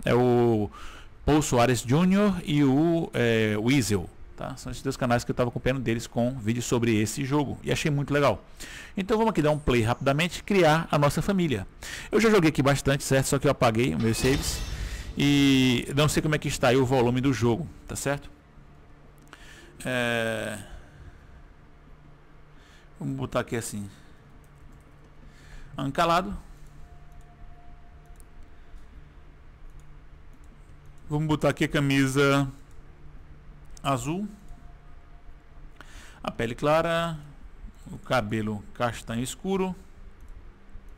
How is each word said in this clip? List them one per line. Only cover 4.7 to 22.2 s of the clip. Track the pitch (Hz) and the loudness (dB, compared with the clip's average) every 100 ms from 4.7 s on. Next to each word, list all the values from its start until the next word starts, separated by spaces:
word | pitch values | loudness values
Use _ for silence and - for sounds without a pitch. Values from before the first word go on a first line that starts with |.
| - | -8
dois | 135 131 | -6 -2
canais | 127 120 | 0 0
que | - | 0
eu | 131 | -2
tava | 123 | -2
acompanhando | 123 123 135 | -2 -2 -2
deles | 120 117 - | -2 -4 -4
com | 123 120 135 | -2 -2 -2
vídeos | 104 120 117 | -2 -2 0
sobre | 123 117 104 | 0 2 2
esse | 107 - | 0 -2
jogo | 135 147 127 - | -2 0 0 -4
e | - | -4
achei | 135 165 | -2 0
muito | 143 139 | 0 0
legal. | 143 139 95 - - - - - - | 2 2 0 -4 -18 -16 -16 -12 -8
Então | 190 214 | -2 2
vamos | 226 | 2
aqui | 180 | 2
dar | 147 | 2
um | 151 | 2
play | 143 120 | 2 2
rapidamente, | 110 120 135 139 175 - | 2 0 0 0 0 -4
criar | - 202 160 156 170 | 0 4 6 6 2
a | 156 | 2
nossa | 143 165 | 2 2
família. | 156 196 170 110 - - - - - | 0 2 2 0 -6 -14 -14 -12 -2
Eu | 208 | 2
já | 220 | 6
joguei | 214 160 | 6 4
aqui | 147 | 4
bastante, | 135 139 - 139 - | 2 2 2 0 2
certo? | 135 135 | 2 2
Só | 139 | 2
que | 143 | 2
eu | |
apaguei | - 123 110 131 - | 2 2 4 2 2
meus | 113 113 | 0 2
saves | 131 147 - - - - - - - - | 2 2 0 -4 -6 -6 -8 -8 -8 -2
e | 143 143 139 135 127 123 - 139 | 2 4 6 6 6 2 0 0
não | 147 | 2
sei | - | 2
como | 156 151 | 0 0
é | |
que | 147 | -2
está | - 127 | 0 4
aí | 131 | 4
o | 123 | 4
volume | 135 120 127 | 4 4 2
do | 135 | 2
jogo, | 117 120 107 - - - | 2 2 2 -2 -12 -12
tá | 113 | -6
certo? | 139 143 - - - - - - - - - - - - - - - - | -4 -4 -8 -20 -20 -20 -20 -20 -20 -20 -20 -20 -20 -20 -20 -20 -20 -12
É... | - 123 120 117 113 110 107 107 95 - - - - - - - - - - - - - - - | -6 -2 0 0 -2 -2 -6 -8 -12 -16 -18 -20 -20 -20 -20 -20 -20 -20 -20 -20 -20 -20 -20 -20